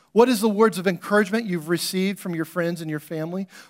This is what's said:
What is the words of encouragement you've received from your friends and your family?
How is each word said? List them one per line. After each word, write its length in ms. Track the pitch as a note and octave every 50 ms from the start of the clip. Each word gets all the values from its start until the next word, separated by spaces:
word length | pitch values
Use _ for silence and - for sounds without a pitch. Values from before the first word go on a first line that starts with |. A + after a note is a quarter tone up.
| _ _
What 180 | _ G3+ A#3+ B3+
is 120 | B3+ G3
the 80 | G3+ A3+
words 280 | G3+ G3 A3+ A3+ -
of 120 | F#3 F3 G3
encouragement 580 | F#3 - - - G3+ G#3 G#3+ F3+ F#3+ A3+ A#3+
you've 220 | G#3 F3+ E3+ D3 D#3
received 500 | F3 E3 - - - F#3 F#3 G3 G3+ F#3+
from 160 | - G3 E3+
your 100 | D#3+ D#3+
friends 360 | D#3 - F3+ E3+ E3+ E3+ D#3+
and 100 | E3+ D#3
your 80 | D3+ D3+
family? 480 | - - E3+ D#3 D#3 E3 F3 F#3+ G3 - - - - -